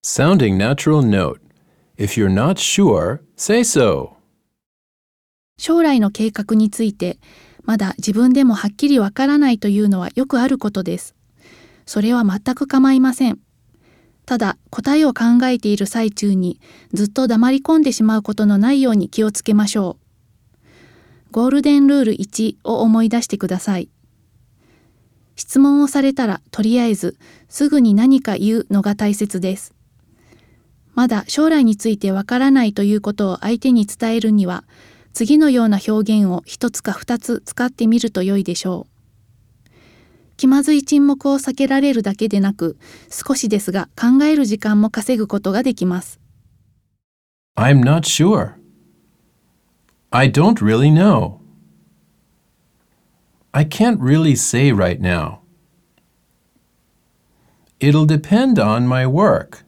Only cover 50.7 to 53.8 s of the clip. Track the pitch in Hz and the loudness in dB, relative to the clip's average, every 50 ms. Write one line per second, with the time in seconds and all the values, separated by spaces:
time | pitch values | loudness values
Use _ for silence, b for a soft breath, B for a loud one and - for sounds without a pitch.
50.7 | 110 117 139 147 151 160 185 208 175 117 92 78 - - - - _ _ _ _ | 2 4 4 4 6 6 6 4 4 2 0 -4 -8 -14 -20 -20 _ _ _ _
51.7 | _ _ _ _ _ _ _ _ _ _ _ _ _ _ _ _ _ _ _ _ | _ _ _ _ _ _ _ _ _ _ _ _ _ _ _ _ _ _ _ _
52.7 | _ _ _ _ _ _ _ _ _ _ _ _ _ _ _ _ - 139 151 151 | _ _ _ _ _ _ _ _ _ _ _ _ _ _ _ _ -2 -2 -2 -2
53.7 | - - | 0 0